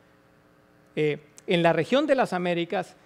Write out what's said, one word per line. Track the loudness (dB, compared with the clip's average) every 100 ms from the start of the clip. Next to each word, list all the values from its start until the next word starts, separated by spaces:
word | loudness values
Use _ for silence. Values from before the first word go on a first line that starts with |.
| _ _ _ _ _ _ _ _ _ -4
Eh, | -2 -4 -10 -12 -2
en | 2
la | 2
región | 2 2 0 2
de | 0
las | 0
Américas, | -2 -2 -2 -4 -6 -8 -14